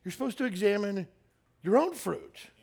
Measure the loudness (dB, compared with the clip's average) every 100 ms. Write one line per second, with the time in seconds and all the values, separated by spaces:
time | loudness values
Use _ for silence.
0 | -10 -4 -4 -2 -4 2 2 2 0 -4
1 | -6 _ _ _ _ _ 4 4 4 -2
2 | -6 -6 -8 -20 -20 _